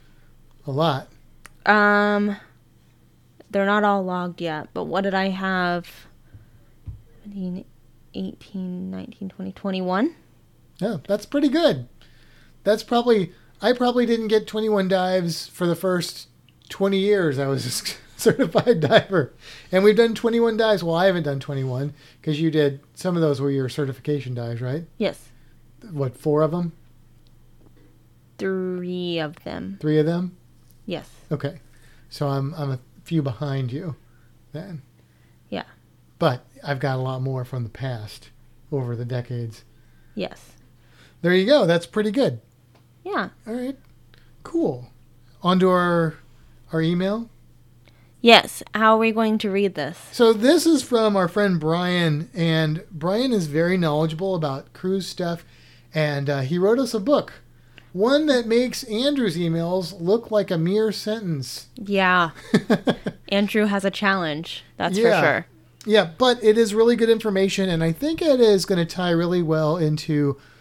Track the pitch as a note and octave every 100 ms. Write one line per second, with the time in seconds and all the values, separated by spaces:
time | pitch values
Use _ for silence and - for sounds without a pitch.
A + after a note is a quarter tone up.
0 | - - - - - - C#3+ C#3 E3 C3
1 | - - - - - - - G#3 G#3 G#3
2 | G#3 G3+ G#3 G3+ - _ _ _ _ _
3 | _ _ _ - - G3+ G3 G#3 G#3 G3+
4 | F#3 F3+ F3+ E3+ E3 D3+ - D3+ D3+ F#3
5 | G3 F#3+ G3 F#3+ F#3+ F#3 F3 F3 - -
6 | - _ _ - - - _ _ - -
7 | - - G#3 G3+ F3+ F3+ - - _ _
8 | _ F#3+ F#3+ - - F#3+ F#3 F3+ F#3 F#3+
9 | F#3+ - F#3+ - F#3+ - G3 F#3+ F3+ F#3+
10 | D#4+ - _ _ _ _ _ - G3+ D#3+
11 | - G3+ - C#4+ C#4 D4+ D4+ C3+ A#2+ -
12 | - - - - - - G3 G#3+ - A#3+
13 | A#3+ A3 E3 - - _ G#3 B3 B3 B3
14 | A#3 A3+ G#3+ G#3+ G#3+ G#3+ G#3+ G3+ F#3+ F#3+
15 | F#3 F#3 E3+ D#3+ - - F3 E3+ F#3 F3+
16 | D#3+ - - _ _ _ - - G3 G3
17 | G3+ G3+ D#3+ C3+ C#3 C3 A#2+ - - -
18 | - - G3 - F#3 G#3 A#3+ E3+ D3+ G#3+
19 | - F3+ C3+ - - - - F#3 G#3 G#3+
20 | A#3 A3 A#3 A#3 A#3 A3 A3 G3+ E3+ E3
21 | F#3+ F3+ D3 C#3 - C#3 C3 B2+ D3 -
22 | - _ D#3 D3+ D#3+ D3+ C#3+ C#3 - -
23 | F#3 E3+ D#3 C3+ C#3 C#3 B2+ - C#3 B2
24 | D3 D3 B2 A#2+ A#2 A#2 B2+ D#3 E3 -
25 | F#3+ - - - - - - - A3 D3+
26 | C3 - D#3 D3+ D#3 F3 E3+ - - -
27 | - - - - - - - - - _
28 | _ _ _ - F#3+ F#3+ F#3 F3+ F3+ F3+
29 | F3 E3 D3+ F3 - - G3 G3 D3+ D#3
30 | D#3 F3 F3+ - _ _ - - - E3+
31 | - - - D3 C#3 - - - - -
32 | - - C#3+ C#3 C#3 E3+ C#3 B2+ - -
33 | - E3 C3+ G#2+ D3 C3+ B2 C#3 F3+ A#2+
34 | _ _ - _ _ D3+ G3 D#3 - _
35 | _ _ _ _ _ - - _ _ _
36 | _ - D#3+ B2 - - D3+ C3 C#3 C3
37 | C3 C3 C3 C3 A#2+ B2 A2+ - C3+ A#2
38 | G#2+ - - - - - - C#3+ A#2+ A#2
39 | A#2+ B2+ A#2+ A#2+ A2+ - - - _ _
40 | - G#3 F#3 - - - _ _ _ -
41 | - _ E3+ F#3 G3+ D4 F3 E3+ - G#3+
42 | G#3+ C4+ C#3+ A#2 - _ _ _ _ _
43 | F#4 E4+ F#3 - A3+ B3 B3+ C4+ - -
44 | _ - - - - E4+ A3 B2 - -
45 | _ - - - F3 F#3 F#3 F3+ F3 E3+
46 | D#3+ - - - - - - D#3+ D#3+ F3
47 | F#3+ A3 A#3 - - - - - - -
48 | - _ A#3 A3 - - - G#3+ A3 A3
49 | A3+ A3 A3 G#3+ G3+ G3 G3 D#3 C#3 F3
50 | - - A3+ A3 B3+ D#4+ D#4+ C#4 - A#3
51 | G#3+ G3 F3 G#3 G3+ E3+ D#3 E3+ F3+ F3+
52 | E3 D3 - F#3 E3 D#3+ D#3 D#3 - D#3
53 | F3 G#3+ C4+ G#3+ D3+ D3+ E3+ F#3+ D#3+ D3
54 | D#3+ D#3+ G3 F3+ D3 C#3 - - F#3 G3
55 | F#3 - F3 E3+ - - - - - D#3
56 | D3+ C#3+ C#3 C#3 C3 F3 G3 A#3+ A#3+ A3
57 | G#3+ B3+ - - - - - - - F3
58 | A#3 C#4+ D#4 B3 A3 A#3 B3 - A3+ G#3+
59 | C#4 C#4 G#3+ E3+ E3+ E3 E3+ F#3 E3 F#3+
60 | E3+ A#3 A#3 G#3+ G3 E3+ E3+ G#3 A3 -
61 | G#3+ A3+ F#3 C#3+ B2+ - - - G3+ G3
62 | F#3 F3+ E3 - - G3+ - C#4 A#3+ -
63 | G3+ - - G3+ G#3 G#3+ G#3 G3+ G3 -
64 | G#3 G3 D#3+ D3 E3+ - - - E3+ F#3+
65 | A#3 F3+ D#3 A#2 - - _ _ G#3 G#3+
66 | E3 - B3 A#3+ A3 A3+ G#3+ G#3+ A#3 A#3+
67 | A3+ A3 G#3+ F#3+ G3 - F#3+ E3 E3 E3
68 | D4+ D#4+ E4 B3+ A3 G3 E3 F3+ E3 F#3
69 | F3+ E3 E3+ F3+ D#3 D#3 D3+ F3 D3+ D3+
70 | - D3 C#3+ C3+ - -